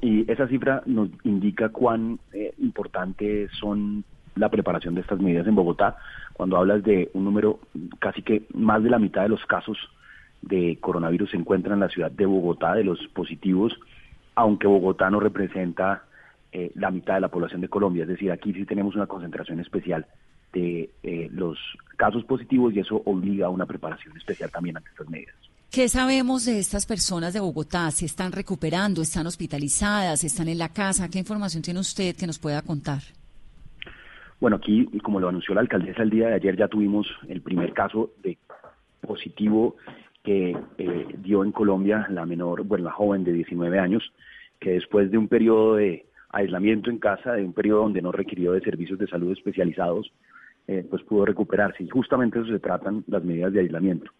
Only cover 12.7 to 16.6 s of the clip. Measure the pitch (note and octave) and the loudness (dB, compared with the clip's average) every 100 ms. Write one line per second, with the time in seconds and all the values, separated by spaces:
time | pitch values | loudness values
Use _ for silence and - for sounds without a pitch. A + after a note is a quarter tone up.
12.7 | G2 G2+ E2 - - E2+ D#2+ F#2+ F#2 A2+ | 2 0 -2 -6 -8 -8 -4 0 2 2
13.7 | - - - - - - - A2+ G2+ G2+ | -2 -14 -20 -20 -20 -6 2 2 4 6
14.7 | G2 F#2 F#2 F#2+ G2+ G#2 G2+ F#2+ F#2+ F2+ | 6 6 2 2 4 2 0 -2 -2 -4
15.7 | E2+ F#2+ F#2+ - - - _ _ F#2 | 0 0 -2 -8 -20 -20 _ _ -8